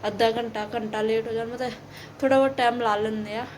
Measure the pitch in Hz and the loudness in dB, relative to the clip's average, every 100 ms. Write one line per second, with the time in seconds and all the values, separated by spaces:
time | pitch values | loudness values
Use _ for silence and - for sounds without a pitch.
0 | 208 202 226 226 233 220 208 240 214 214 | -6 2 2 2 -4 -4 -4 -4 -4 -2
1 | 220 220 226 226 233 240 254 233 - - | 0 0 0 -4 -4 -4 -6 -6 -16 -18
2 | - - 269 269 269 269 247 240 233 208 | -18 -2 4 6 4 4 2 4 2 2
3 | 220 220 208 214 247 | 0 -2 -4 -6 -8